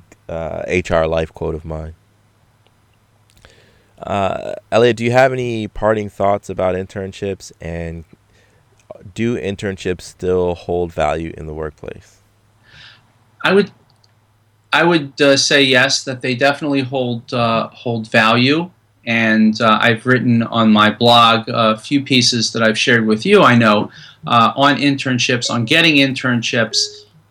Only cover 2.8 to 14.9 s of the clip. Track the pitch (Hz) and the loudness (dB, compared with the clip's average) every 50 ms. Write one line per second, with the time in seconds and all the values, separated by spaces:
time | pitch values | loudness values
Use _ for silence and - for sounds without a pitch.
2.8 | _ _ _ _ _ _ _ _ _ _ _ _ - - _ _ _ _ _ _ | _ _ _ _ _ _ _ _ _ _ _ _ -20 -20 _ _ _ _ _ _
3.8 | _ _ _ _ - - 98 101 98 92 - - - - - - - _ - 113 | _ _ _ _ -10 -6 -4 -4 -2 -4 -4 -6 -8 -10 -12 -12 -10 _ 2 4
4.8 | 120 123 113 113 117 120 120 127 131 131 127 127 123 120 113 110 107 101 - - | 4 4 2 0 -2 2 4 4 4 4 2 -2 -4 -4 -4 -6 -6 -8 -6 -2
5.8 | 107 107 110 107 104 101 - - 98 98 101 101 - - 92 90 92 92 90 92 | 0 0 0 0 -4 -6 -4 -2 0 0 0 -2 -4 -10 -6 -4 -2 -2 -2 -4
6.8 | 95 - - 104 95 98 - - 101 98 95 - - - - _ - 82 85 85 | -6 -8 -10 -10 -10 -10 -10 -8 -8 -8 -8 -10 -12 -20 -20 _ -12 -10 -10 -8
7.8 | 85 82 82 82 80 _ - _ _ _ _ _ _ _ _ _ _ _ _ _ | -8 -10 -12 -14 -16 _ -20 _ _ _ _ _ _ _ _ _ _ _ _ _
8.8 | _ _ - - - 90 - - 113 117 120 82 - 98 101 - 110 98 95 - | _ _ -20 -20 -20 -16 -8 -4 -4 -2 -2 -4 -6 -8 -8 -6 -6 -8 -8 -6
9.8 | - 95 90 - - - - _ 95 90 90 90 90 90 87 - - - 87 87 | -6 -6 -6 -6 -10 -18 -14 _ -4 -2 0 0 0 -2 -4 -6 -6 -4 -4 -4
10.8 | 87 85 - 82 78 76 80 82 82 82 - - 78 78 76 78 78 78 - _ | -4 -4 -4 -4 -2 -2 -2 -4 -6 -10 -12 -12 -14 -12 -10 -10 -10 -12 -12 _
11.8 | - - - - - _ _ _ _ _ _ _ _ _ _ _ _ _ - - | -16 -16 -16 -16 -20 _ _ _ _ _ _ _ _ _ _ _ _ _ -20 -20
12.8 | - - - _ _ _ _ _ _ _ _ _ - 156 190 202 208 - - _ | -20 -20 -20 _ _ _ _ _ _ _ _ _ -4 0 0 0 -2 -2 -10 _
13.8 | _ _ _ _ _ _ _ _ _ _ _ _ _ _ _ _ _ _ - 151 | _ _ _ _ _ _ _ _ _ _ _ _ _ _ _ _ _ _ -2 0
14.8 | 165 175 | 2 2